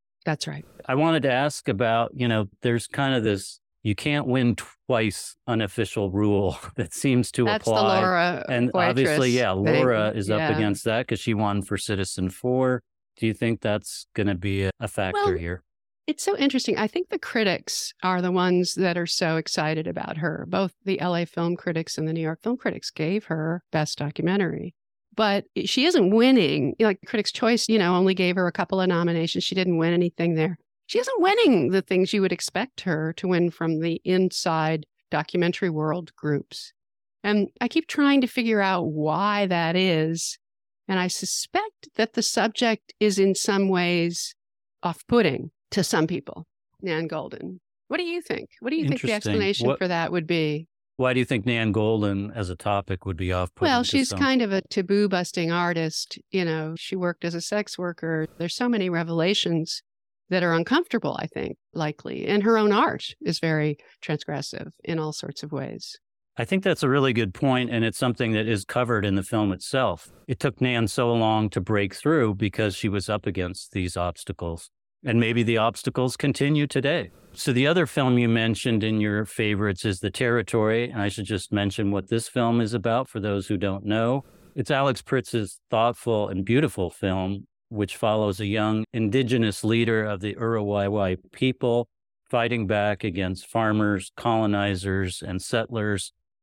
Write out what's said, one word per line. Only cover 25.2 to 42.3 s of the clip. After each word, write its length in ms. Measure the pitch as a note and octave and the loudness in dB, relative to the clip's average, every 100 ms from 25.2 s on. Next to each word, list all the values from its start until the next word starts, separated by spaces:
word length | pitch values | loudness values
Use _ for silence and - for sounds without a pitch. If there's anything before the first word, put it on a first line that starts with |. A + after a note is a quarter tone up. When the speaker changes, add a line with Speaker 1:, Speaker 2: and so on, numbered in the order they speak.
| G#3+ G3+ - - G3 | 0 0 -2 -6 -2
Speaker 1:
she 200 | - D#4 | 2 4
isn't 260 | F4 F#3 A3 | 4 6 6
winning. 540 | B3+ B3+ D3+ D3+ C#3+ - | 6 6 4 2 0 2
You 60 | G#3+ | 0
know, 20 | |
like, 120 | F#3+ - | 0 -4
Critics' 260 | A3 G3+ | -4 -4
Choice, 360 | - A3 A#3 - | 0 2 2 2
you 100 | A3 | 2
know, 180 | F3 F3+ | 4 4
only 180 | F#3+ | 4
gave 220 | F#3 F3+ F#3 | 4 2 2
her 100 | F3 | 0
a 40 | |
couple 260 | - F3+ F#3+ | 0 -2 0
of 80 | F#3 | 2
nominations. 560 | E3+ F3 E3+ E3 F3+ | 2 2 0 0 -2
She 100 | - | -2
didn't 240 | F#3 F#3 E3 | 0 2 2
win 160 | E3 | 2
anything 420 | F3 F3 - E3+ D#3+ | 2 0 0 0 2
there. 220 | D#3+ E3+ _ _ - | 0 -2 _ _ -4
She 100 | A4+ | -2
isn't 240 | B4+ A#4+ | 0 2
winning 480 | F#4 G#4+ G4+ G3+ C3 | 2 4 6 6 4
the 100 | F#3+ | 0
things 320 | - F#3 F#3 | 2 2 2
you 80 | G#3 | 2
would 100 | F#3+ | 0
expect 500 | F3 - F3+ B3+ - | 0 -4 -4 -6 -6
her 300 | F#3+ D#3 D#3+ - | -4 -2 -2 -4
to 100 | F#3 | 0
win 240 | F3 F3 | 2 2
from 280 | - E3 D#3 | 0 -2 0
the 200 | E3 E3 - | -2 -2 0
inside 800 | F#3 F#3 - F3 D#3+ D#3 D#3+ - _ - | 2 2 0 -2 0 2 0 -4 _ -4
documentary 580 | D3+ D#3 F3+ F3 - F#3 | -4 -2 0 0 0 -2
world 460 | D#3 D#3 E3+ D#3+ _ | 0 -2 -2 -6 _
groups. 580 | D3+ D3 - - - _ _ _ _ _ | -2 -2 -4 -16 -18 _ _ _ _ _
And 260 | G#3 G#3 G3 - | 0 2 0 -2
I 60 | B3 | -2
keep 200 | D#4+ - | 0 -2
trying 340 | - C#4+ C#4 | 2 4 4
to 60 | B3 | 2
figure 340 | B3 A3+ G#3 | 0 2 2
out 220 | G3 F3+ D#3 | 2 2 0
why 600 | D3+ D3+ D#3 G3+ G#3 G3 | -2 0 0 0 2 2
that 280 | E3+ E3 F3+ | 2 2 2
is. 640 | F#3 D#3+ D#3+ E3 - - _ _ _ _ - | 4 4 2 -2 -6 -10 _ _ _ _ -4
And 120 | F#3 | 0
I 80 | F3+ | 0
suspect 800 | - G3+ - - F4+ G#4+ - - - | -4 -6 -6 -4 -4 -4 -8 -10 -2
that 180 | A3+ | -2
the 100 | - | 0
subject 720 | - | -2